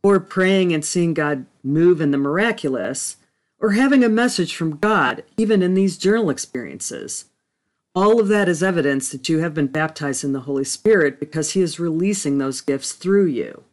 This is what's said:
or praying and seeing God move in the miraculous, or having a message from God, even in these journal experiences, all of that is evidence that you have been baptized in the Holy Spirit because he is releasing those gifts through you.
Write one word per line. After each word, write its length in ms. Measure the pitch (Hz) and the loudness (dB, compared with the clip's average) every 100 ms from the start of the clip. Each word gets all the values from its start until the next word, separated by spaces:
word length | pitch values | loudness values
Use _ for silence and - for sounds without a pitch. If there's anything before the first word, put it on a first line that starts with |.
or 200 | 202 196 | 4 2
praying 520 | 190 - 185 196 185 | 0 -2 2 4 2
and 120 | 160 | 0
seeing 280 | 147 180 170 | -2 0 0
God 320 | 160 147 147 127 _ | 0 0 -2 -6 _
move 360 | 131 147 175 175 | -2 4 4 4
in 120 | 151 | 2
the 40 | 139 | 0
miraculous, 1000 | 139 160 226 220 147 127 98 139 - - _ _ _ _ | 0 0 0 -2 -4 -4 -4 -6 -8 -12 _ _ _ _
or 140 | 220 | 0
having 320 | 202 269 277 | 2 4 4
a 40 | 240 | 4
message 460 | 220 247 247 170 | 4 0 0 -4
from 220 | - 165 151 | -2 -4 -2
God, 480 | 208 214 135 - - - | 0 2 0 -2 -10 -4
even 240 | 220 214 | 0 2
in 140 | 180 | 2
these 240 | 190 196 180 | 2 0 0
journal 320 | 185 220 202 | 0 2 0
experiences, 920 | 131 - 127 120 139 - 104 - - - _ _ _ _ _ _ 185 | -2 -6 -10 -12 -12 -12 -10 -12 -12 -14 _ _ _ _ _ _ 2
all 240 | 202 233 | 4 4
of 80 | 202 | 4
that 200 | 208 190 | 2 2
is 140 | 165 | 0
evidence 460 | 185 175 143 135 135 | 0 0 0 0 -4
that 200 | 135 - | -10 -2
you 120 | 160 | -2
have 140 | 165 | 0
been 120 | 156 143 | -2 -2
baptized 560 | 147 156 156 143 131 | -2 -4 -4 -6 -4
in 100 | 147 | -4
the 100 | 135 | -6
Holy 200 | 123 139 | -4 -4
Spirit 560 | 135 - 214 214 147 135 | -4 -2 2 4 2 -2
because 320 | 143 160 151 | -8 -6 -4
he 120 | 190 | 0
is 180 | 175 151 | -2 -2
releasing 580 | 170 160 190 196 147 139 | -4 -2 -2 -2 -2 -2
those 220 | 135 131 | -2 -4
gifts 320 | - 139 - | -4 -4 -4
through 340 | - 180 196 190 | -8 0 2 2
you. 380 | 123 58 - _ | -2 -8 -10 _